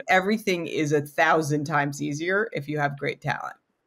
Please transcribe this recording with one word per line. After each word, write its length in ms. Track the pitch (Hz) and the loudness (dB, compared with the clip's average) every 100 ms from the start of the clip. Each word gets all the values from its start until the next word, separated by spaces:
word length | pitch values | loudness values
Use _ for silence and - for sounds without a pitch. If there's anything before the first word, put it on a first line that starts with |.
| - | 2
everything 560 | 185 190 214 208 175 160 | 2 4 0 0 -2 -2
is 260 | 131 151 | -2 2
a 80 | 151 | 0
thousand 640 | 147 - 160 165 147 147 | 0 2 4 4 2 0
times 360 | 147 147 143 143 | 0 0 0 -4
easier 460 | 147 147 170 196 220 | -6 -4 -2 -2 -2
if 160 | - 143 | -6 -6
you 100 | 151 | -2
have 200 | 143 143 | -2 -2
great 220 | 143 - | -6 -4
talent. 340 | 143 - - - _ _ | -4 -6 -8 -14 _ _